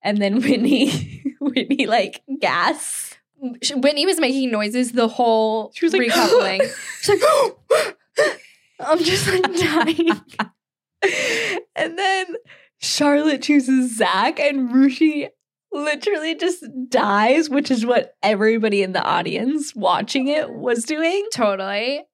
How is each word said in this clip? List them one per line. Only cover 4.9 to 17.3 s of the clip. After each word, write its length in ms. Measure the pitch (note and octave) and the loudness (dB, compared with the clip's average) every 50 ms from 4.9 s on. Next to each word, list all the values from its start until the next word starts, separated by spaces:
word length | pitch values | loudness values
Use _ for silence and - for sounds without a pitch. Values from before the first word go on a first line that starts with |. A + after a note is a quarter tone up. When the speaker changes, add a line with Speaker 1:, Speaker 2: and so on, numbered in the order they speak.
| A#3+ | 0
Speaker 2:
the 140 | B3+ A#3 | 0 0
whole 640 | A3+ A#3 - B3 A#3 A3+ A3 A3 A3 G#3+ A3 G#3 - _ | 0 0 0 2 2 4 2 2 0 -2 -4 -6 -8 _
Speaker 1:
She 100 | - E4+ | -2 0
was 80 | E4 - | 0 2
like, 80 | F#4 | 2
<gasps> 80 | F4 A#3 | 2 2
Speaker 2:
recoupling. 580 | - E4+ E4 - - G3+ G3 F#3+ F#3+ F#3+ F3+ D#3+ - - - - - - | 4 4 4 6 4 4 4 2 0 -2 -2 -2 -4 -12 -14 -16 -14 -6
She's 200 | - - G#4 F#4+ | 0 0 2 4
like, 1160 | - D5+ D#5+ C#5 - - - _ _ _ - - - - - _ _ _ _ - - - - - - - _ | 4 4 4 4 2 0 -2 _ _ _ 2 2 2 -2 -6 _ _ _ _ 0 0 0 0 -6 -16 -20 _
<gasps> 220 | _ _ _ _ - | _ _ _ _ -10
I'm 240 | A#3+ C#4 D#4 E4 E4 | -2 0 0 2 2
just, 240 | E4 F#4 G4 - | 0 0 0 0
like, 280 | G4 F#4+ F#4 F#4 - F4+ | 0 0 0 0 0 0
dying. 680 | E4+ F#4 D#4 D4+ E4 F4 D#4 E4 - E4+ E4 - - - _ - - G#3+ - _ _ _ _ _ _ _ _ _ _ - | 0 0 2 2 2 2 2 0 2 2 0 0 -2 -6 _ -8 -8 -8 -8 _ _ _ _ _ _ _ _ _ _ -2
Speaker 1:
<laughs> 540 | F#4+ - - C#5+ B4 A#4 A4+ A4+ G#4+ F#4+ - - _ _ | -2 0 0 -2 -2 -2 -2 -2 -4 -4 -6 -8 _ _
And 240 | - D#4 E4 E4 F4+ | -6 -6 -4 -4 -4
then 260 | G4 F#4+ F#4+ F#4+ F#4 F4 E4+ A#4+ _ _ - - _ _ _ _ | -2 0 0 -2 -4 -6 -10 -14 _ _ -20 -20 _ _ _ _
Charlotte 640 | - - - - D4 D4 C#4+ D4 D4+ D#4 D4 C4+ - | -6 -4 -2 0 2 2 2 2 2 0 0 0 0
chooses 520 | - D4 C#4+ B3+ B3+ C4 C4 B3+ B3 A3+ | 2 2 4 4 4 2 2 2 0 0
Zach, 420 | A3 G#3+ F3+ F#3 F#3+ A3 C#4 F4 - | 0 0 2 2 2 0 0 0 0
and 300 | - C#4+ C#4+ C#4 B3+ A#3+ | 0 0 0 0 -2 2
Rushi 580 | A#3+ C4 C4+ C#4 B3+ - E4 D#4 D4+ D4 C4+ - _ _ _ _ _ _ _ _ | 4 4 4 4 4 4 2 2 2 0 -8 -8 _ _ _ _ _ _ _ _
literally 600 | G4+ C#4+ D4 D4+ D4 D4 - G#4 G#4 D#4 D4+ D#4+ E4 | -8 -4 -4 -4 -4 -2 -2 -2 -2 -2 -2 -4 -4
just 300 | D4+ E4+ F4+ F4 - D4+ A3 - C4 B3+ B3 | -2 -2 -2 -2 -4 -10 -12 -10 -10 -8 -2
dies, 580 | - - G3 G#3 G3+ G3+ G#3+ A#3+ | 0 0 2 2 2 2 4 4